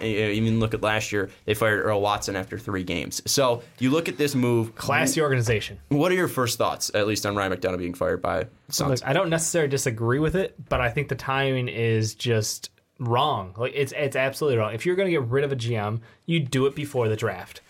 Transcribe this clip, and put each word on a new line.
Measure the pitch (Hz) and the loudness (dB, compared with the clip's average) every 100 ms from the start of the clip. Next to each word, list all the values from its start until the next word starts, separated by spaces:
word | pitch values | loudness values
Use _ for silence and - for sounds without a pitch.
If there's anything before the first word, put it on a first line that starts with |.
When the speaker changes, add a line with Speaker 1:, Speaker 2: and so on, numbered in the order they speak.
Speaker 1:
even | 113 104 107 104 113 113 | -2 0 0 2 2 2
look | 110 | 2
at | 110 | 0
last | 107 107 107 | 0 0 0
year, | 104 95 - - | -2 -2 -6 -4
they | |
fired | - 113 104 | 0 2 2
Earl | - 104 | 2 2
Watson | 101 104 107 98 | 2 0 -2 -4
after | 95 104 | -4 -8
three | 110 98 | -4 -4
games. | 90 85 64 - - | -2 -4 -4 -8 -2
So | - 131 117 - - | 0 2 0 -4 -2
you | 127 | 2
look | 147 165 | 2 0
at | - | -2
this | 147 | 0
move. | 139 123 120 113 | 2 2 2 0
Speaker 2:
Classy | - - 139 135 - | -6 -2 0 2 2
organization. | 151 131 117 110 - 101 - | 2 2 2 0 -2 -12 -2
Speaker 1:
What | 147 170 | 2 4
are | 185 | 2
your | 170 | 0
first | - 120 - | 0 -2 0
thoughts, | 104 78 - | -2 0 -2
at | 107 104 | 0 2
least | 104 104 | 0 0
on | 101 | 0
Ryan | 95 | 0
McDonough | 90 92 92 | 0 0 -2
being | 87 | -4
fired | 90 82 90 | -2 0 0
by | 87 87 78 - _ | 0 -2 -4 -10 _
Suns? | - - 127 | -4 0 0
Speaker 2:
Look, | - | 2
I | |
don't | 147 185 | 0 2
necessarily | 165 165 175 147 | 0 0 0 2
disagree | 135 131 110 117 127 | 0 -2 0 0 2
with | 156 175 | 2 0
it, | 190 - - | -2 -6 -4
but | 131 | 0
I | 123 | 0
think | 117 139 | -2 -4
the | |
timing | 123 - 135 139 131 123 | -4 -2 0 2 0 -2
is | 104 113 113 110 | 0 2 2 0
just | - 120 113 107 - - _ _ _ | -2 0 0 0 -6 -12 _ _ _
wrong. | 123 120 151 127 95 90 | 0 2 2 0 -4 -4
Like, | 123 | -4
it's, | 135 139 | -2 -4
it's | - 151 139 | -2 -2 0
absolutely | 135 131 151 120 | 0 0 0 2
wrong. | 107 | 0
If | 113 170 | -2 -2
you're | 180 | 0
gonna | 196 | 2
get | 165 | 2
rid | 123 131 | 2 0
of | 143 | 0
a | 135 | -2
G | 117 117 | -2 -2
M, | 104 113 - - | -2 -4 -8 -18
you | - 170 | -2 0
do | 127 135 135 | 0 2 0
it | |
before | 135 147 131 113 | 0 -6 0 0
the | 107 | 0
draft. | 113 92 73 - _ | -2 -4 -10 -18 _